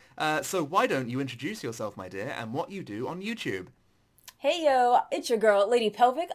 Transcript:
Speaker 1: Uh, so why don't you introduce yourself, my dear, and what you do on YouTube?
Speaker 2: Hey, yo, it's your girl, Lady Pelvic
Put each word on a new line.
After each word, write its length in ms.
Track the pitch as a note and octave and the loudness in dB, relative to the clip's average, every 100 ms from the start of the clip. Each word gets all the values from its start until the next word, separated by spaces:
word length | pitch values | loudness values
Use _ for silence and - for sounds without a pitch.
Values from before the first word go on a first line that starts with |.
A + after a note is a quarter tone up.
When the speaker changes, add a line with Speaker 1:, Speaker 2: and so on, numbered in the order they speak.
| - - | -16 -4
Speaker 1:
Uh, 240 | D#3 D#3 | -2 -2
so 200 | - F#3+ | -2 -2
why 260 | C#3+ F#3+ B3 | 0 2 2
don't 200 | D3 A#2 | 0 -2
you 140 | B2+ | -4
introduce 420 | C3+ A#2 C#3+ G#3+ | -4 -6 -8 -8
yourself, 320 | B2+ A2 G#2+ G2+ | -8 -6 -8 -8
my 140 | F#2 | -10
dear, 260 | F#2+ - - | -8 -6 -6
and 140 | A2+ | -6
what 180 | C3 E3+ | -6 -6
you 140 | F#3+ | -8
do 240 | C3+ G2+ B2+ | -8 -6 -6
on 140 | E3+ | -6
YouTube? 460 | G3+ A3+ - F#2+ F#2 _ _ _ _ _ - - | -6 -6 -4 -6 -8 _ _ _ _ _ -20 -4
Speaker 2:
Hey, 260 | C#4 E4+ D4+ | -2 2 4
yo, 320 | C4 B3 B3 - | 4 6 4 2
it's 200 | - - | -2 0
your 100 | A3+ | 2
girl, 300 | G#3+ G3+ G3+ | 4 6 6
Lady 200 | A#3+ G#3+ | 4 2
Pelvic 420 | G#3 B3 C4 F4 | 4 4 4 -2